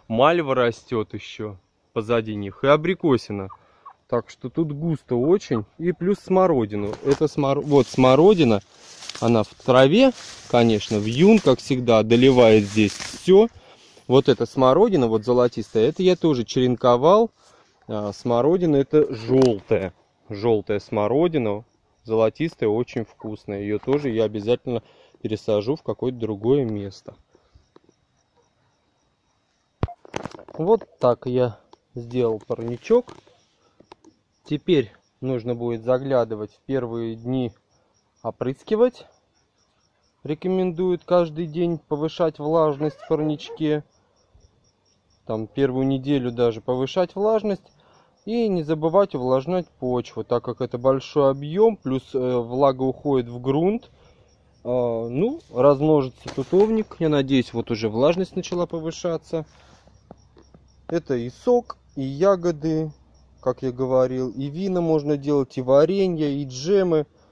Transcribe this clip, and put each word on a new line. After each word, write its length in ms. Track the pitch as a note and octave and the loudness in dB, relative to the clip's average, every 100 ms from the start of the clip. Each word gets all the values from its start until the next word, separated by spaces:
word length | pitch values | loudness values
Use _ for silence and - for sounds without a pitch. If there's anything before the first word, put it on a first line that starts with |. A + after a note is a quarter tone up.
| - | -6
мальва 460 | A2+ C#3+ F3 C#3+ | 2 2 2 0
растет 600 | B2+ A#2+ - - A#2 G#2+ | 0 0 -2 -6 -6 -6
еще 440 | G#2 - - G#2+ F#2 _ _ _ | -10 -14 -12 -14 -14 _ _ _
позади 440 | A#2+ G#2+ A#2 A2 G#2 | -6 -2 -2 -2 -6
них 280 | G2 - | -8 -2
и 40 | C3+ | 2
абрикосина. 840 | D3+ E3 F#3 E3 B2 - G2+ F#2+ - _ _ - - _ | 4 2 -2 0 0 -2 -8 -10 -16 _ _ -20 -20 _
Так 220 | A#2+ - | -6 -6
что 200 | - B2+ | -12 -8
тут 220 | D#3 D#3+ | -4 -4
густо 440 | C#3+ E3 D3+ - A#2+ | -4 -4 -6 -4 -2
очень. 500 | C#3 G3+ - A#2 G#2 - | 2 0 0 -6 -6 -6
И 120 | E3+ | -6
плюс 280 | E3+ F3 G3+ | -4 -4 -4
смородину. 760 | - F#3 F#3 C#3 G#2 G#2 G2+ - | 0 2 2 2 -2 -4 -8 -4
Это 240 | C#3 C#3 D#3 | -2 0 0
смор-, 340 | - C#3 C#3 | 0 -2 -2
вот 260 | D3 C#3 A#2+ | 4 4 4
смородина, 760 | - B2+ C3+ F#3 F#3+ B2+ G2+ - _ - - - - | 4 6 8 6 6 4 2 -2 _ -20 -20 -18 -4
она 240 | A#2 A#2 | 2 2
в 60 | G#2 - - | 0 -4 2
траве, 460 | B2+ C3+ G3+ C4 - - - - | 6 6 6 4 2 -10 -20 -2
конечно, 460 | A#2+ A#2 G#2+ - G#2+ | 2 4 2 0 -4
вьюн, 440 | G#2+ B2 F#3+ A3 | -2 4 6 6
как 200 | C#3+ B2 | 4 0
всегда, 400 | - B2+ A#2+ A2 | -2 -2 4 2
одолевает 640 | A2 A#2+ C3 B2 A2+ A2 | 4 6 6 8 8 8
здесь 300 | G2+ G#2+ G#2 | 4 0 0
все. 560 | - - - - F#3+ A3+ - - - _ _ - | -2 -12 -4 4 6 4 -2 -20 -20 _ _ 2
Вот 220 | B2+ C#3 | 4 4
эта 180 | B2 A#2+ | 0 -2
смородина, 600 | C3 B2+ D3 A#3 F3 A#2 | 2 4 4 4 2 2
вот 180 | A2 A2 | 0 2
золотистая, 640 | B2 B2 - G#2+ A2+ A#2+ | 2 2 -2 -4 0 0
это 140 | - | 2
я 140 | F3+ F3+ | 0 2
тоже 280 | D#3+ C3 | 0 0
черенковал. 840 | A2 C3+ B2+ A#2+ B2+ B2 D3+ G#3 A#3 _ _ _ _ _ - | -2 0 0 2 2 4 4 4 2 _ _ _ _ _ -10
А, 240 | G#2+ G#2 | -8 -8
смородина 640 | - A#2+ A#2+ C#3 F3+ F3 C#3+ | -6 -2 0 2 2 2 0
это 360 | C3+ D3+ - | 2 2 2
желтая. 800 | A2 A2+ C3 C3 G2+ - G2+ F#2 - _ _ - | -4 0 4 4 2 -2 -2 -2 -10 _ _ -16
Желтая 500 | G2+ A#2 G#2+ - G#2 | -4 -2 -2 -2 -6
смородина, 840 | - A2 G#2 C3+ F3 D#3+ A2 G2+ - _ _ _ | -4 -2 0 0 -2 -2 -4 -6 -12 _ _ _
золотистая, 680 | A#2 A2+ A2 - D#3+ - A2 | -4 0 0 -2 -8 -4 -2
очень 360 | A2 B2 B2 A2 | -2 -4 -8 -10
вкусная. 560 | _ A2 G#2+ - G2+ | _ -14 -14 -10 -8
Ее 160 | G2+ G#2 | -6 -6
тоже 320 | B2+ C#3+ C#3+ | -2 -2 -2
я 140 | A2+ | -2
обязательно 580 | G#2+ G#2+ G#2 B2 - A#2 - _ _ _ | -2 -4 -4 -4 -4 -8 -10 _ _ _
пересажу 540 | G#2+ G#2+ - G#2 G#2 D#3+ | -8 -6 -2 -2 -2 -6
в 80 | |
какое-то 340 | - G#2+ B2+ B2 | -8 -6 -6 -6
другое 480 | A2 G2+ A2+ C#3+ A#2+ | -8 -4 0 0 0
место. 500 | G#2 G2 - - - _ _ _ _ _ _ _ _ _ _ _ _ _ _ _ _ _ _ _ _ _ _ _ _ _ _ - - - - - - - - | -6 -10 -14 -20 -20 _ _ _ _ _ _ _ _ _ _ _ _ _ _ _ _ _ _ _ _ _ _ _ _ _ _ -10 -10 -14 -12 -12 -16 -16 -6
Вот 300 | E3+ A3+ - _ | 0 0 -2 _
так 260 | B2 A#2 B2+ | 0 0 -2
я 340 | B2 B2 - _ _ _ B2 | -2 -2 -4 _ _ _ -18
сделал 440 | A#2 B2 A#2 A2 | -8 -2 -2 -4
парничок. 760 | - A#2 A#2 A#2+ - A#3+ - - _ _ _ _ _ _ _ - _ _ _ _ | -8 -8 -8 -8 0 0 0 -12 _ _ _ _ _ _ _ -20 _ _ _ _
Теперь 480 | - D3 - D#3 G#2+ _ _ _ | -10 -6 0 0 0 _ _ _
нужно 340 | C3 B2+ A#2 A#2 | -6 -6 -6 -6
будет 280 | A#2+ A2+ | -6 -4
заглядывать 680 | A#2 B2+ C3+ C3 A2+ G#2+ G#2 | -2 -2 0 -2 -2 -6 -10
в 80 | _ - | _ -8
первые 500 | C3+ A#2+ A#2 A2+ A2+ | -6 -4 -6 -8 -8
дни, 360 | A#2 C3 A#2+ - _ _ _ _ _ _ | -6 -4 -6 -10 _ _ _ _ _ _
опрыскивать. 840 | A2+ - B2+ C#3 - A3 B3 - - _ _ _ _ _ _ _ _ _ _ _ | -12 -8 -8 -8 -6 0 0 -2 -18 _ _ _ _ _ _ _ _ _ _ _
Рекомендуют 800 | C3+ D3+ F3+ F#3 F#3 E3 F#3 F3 - | -10 -6 -4 -2 -2 -2 -2 -4 0
каждый 400 | F3+ E3 D3+ E3+ | 0 0 -4 -8
день 320 | D#3+ F3 E3 | -4 -2 -4
повышать 600 | - D3 D#3 - E3 D3+ | -6 -6 -4 -2 -4 -2
влажность 580 | D3 E3 D#3 C#3 D3+ - | -2 0 0 0 -6 -6
в 100 | - | -4
парничке. 760 | D#3 D#3 D3+ - A#4 D#3 D3+ - _ _ _ _ _ _ _ _ _ _ _ _ _ - | -4 -2 -6 -10 -6 -4 -4 -6 _ _ _ _ _ _ _ _ _ _ _ _ _ -8
Там 220 | A2 G#2+ | -8 -6
первую 380 | - C#3 B2+ C3+ | -2 0 0 -2
неделю 460 | C3+ C3 C#3+ B2 | -2 -2 -2 -2
даже 280 | A#2 A#2+ A2 | -2 -2 -2
повышать 560 | - B2+ C3 F#3+ F3+ F#3+ | -4 -4 -2 -2 -4 -2
влажность. 560 | G#3+ A3 G#3 F#3+ _ _ _ _ _ _ G3+ | 0 0 -2 -6 _ _ _ _ _ _ -6
И 220 | A#3 A3 | -2 0
не 160 | F3+ | -2
забывать 520 | D3 D#3+ D#3+ F#3 G3 C#3 | -2 -2 2 2 2 -2
увлажнять 520 | B2+ C3 C3+ F#3 D#3+ _ | 0 0 0 -4 -6 _
почву, 440 | B2+ B2 - - | -4 -2 -4 -10
так 200 | - A#2+ | -4 -4
как 160 | B2+ A#2 | -4 -6
это 180 | B2 A#2+ | -6 -2
большой 540 | C3 C3+ - D3+ C3+ | 0 0 -2 2 2
объем, 460 | C#3 D3 F3+ A3+ G#3 | 0 -4 2 2 0
плюс, 360 | C3 C3 - | -4 -4 -4
э, 240 | C3 B2+ B2 | -4 -2 -2
влага 440 | A#2 B2+ C#3 C3 | -2 2 2 2
уходит 480 | C3 B2+ D3 C3 A#2 | -4 -2 -2 -2 -2
в 100 | A#2+ | -6
грунт. 500 | B2 C#3 F#3 A3+ - _ _ _ _ _ _ _ | -2 0 0 -2 -8 _ _ _ _ _ _ _
А, 440 | A#2+ B2 A#2+ A2+ A#2 | -4 -2 -2 -4 -6
ну, 320 | B2+ A3+ E4 - | -4 -4 -6 -6
размножится 760 | A#2+ C#3 C3+ D#3 D3+ C3 - - - | 2 4 4 4 2 0 -8 -10 -10
тутовник. 600 | C3 F3+ G#3+ A3 G#3 - | 0 2 2 0 -4 -4
Я 100 | D#3+ | 0
надеюсь, 440 | D3 C3+ C3+ A#2 | 0 2 0 0
вот 180 | A#2 - | -6 -6
уже 180 | A2 A2 | -4 -4
влажность 460 | A2 C#3+ F3 F#3 F#3+ | 0 0 0 -4 -8
начала 300 | - F3 F3 | -6 -6 -6
повышаться. 800 | E3 D#3+ D#3+ F3 D#3+ - E3 D3+ _ _ _ _ _ - - _ _ _ _ _ _ - | -6 -8 -8 -6 -6 -6 -8 -8 _ _ _ _ _ -20 -20 _ _ _ _ _ _ -8
Это 280 | E3 - B2+ | -6 -4 -4
и 140 | A#2+ | -6
сок, 480 | - B3 A#3+ A#3+ - _ - | -6 0 0 -2 -14 _ -10
и 60 | |
ягоды, 920 | C3+ C#3 G3 F#3+ F3 D3+ D#3+ D#3 D#3 - _ _ _ _ | -8 0 0 2 -2 -4 -4 -4 -4 -10 _ _ _ _
как 200 | B2+ B2 | -6 -4
я 100 | C3 | -6
говорил, 580 | B2 C3 C3 B2+ B2+ B2+ | -4 0 2 0 -2 -6
и 180 | A#2 C#3+ | -6 -8
вина 340 | D#3 G3 F3+ | -6 -4 -2
можно 360 | E3 D#3 C#3+ D3 | 0 0 0 -2
делать, 400 | C#3 C#3+ C3+ - | 0 0 -2 -4
и 40 | |
варенье, 720 | B2+ C#3 D#3+ G3 F#3+ E3 D3+ | 2 4 4 2 -2 0 -2
и 120 | C#3 C#3 | -4 -6
джемы. 600 | B2+ D#3 G3+ F#3 D#3 D3 _ _ | -8 0 0 2 0 -2 _ _